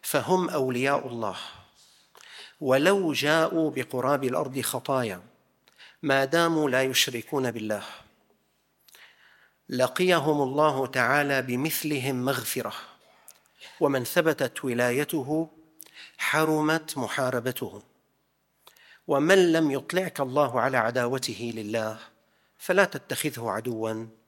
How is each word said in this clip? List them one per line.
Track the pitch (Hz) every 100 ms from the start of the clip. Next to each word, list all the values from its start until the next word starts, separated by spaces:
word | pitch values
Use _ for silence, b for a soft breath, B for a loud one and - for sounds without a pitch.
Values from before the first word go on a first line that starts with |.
فهم | - 147 135 185 175
أولياء | 156 131 123 135 143 131
الله، | 120 107 92 - - - _ B B B B B B B B
ولو | 143 131 160 202 180
جاءوا | 139 139 160 165 165 156
بقراب | 131 127 127 123 143
الأرض | 131 139 143 135
خطايا، | 120 127 - 135 120 90 92 _ _ _ _ B B B
ما | 123 135
داموا | 135 165 170 165 147
لا | 127
يشركون | 135 127 - 123 - 147 127
بالله، | 117 107 104 - - - _ _ _ _ _ _ _ _ b b b b b b b _
لقيهم | 127 127 - 185 175 147 147
الله | 135 139 156 135 127
تعالى | 127 120 143 143 135
بمثلهم | 127 123 156 151 151 147 123 131
مغفرة، | 127 127 110 - 110 - - - B B B B B B B B
ومن | 151 135
ثبتت | 120 - 160 151 131 -
ولايته | 135 120 123 123 147 160 131 156 165 _ _ _ B B B B
حرمت | - 147 156 156 151 160 156 -
محاربته، | 117 - 131 127 120 120 113 104 - _ _ _ _ _ _ _ b b b b -
ومن | 139 151 190 180
لم | 160 156
يطلعك | 135 - 175 185 -
الله | 135 131 143 120
على | 123 131
عداوته | 113 123 120 131 120 101 117 113
لله | 104 113 110 110 - _ _ _ _ _
فلا | - 185
تتخذه | 190 143 - 131 156 127 117
عدواً | 101 117 113 110 110 113 110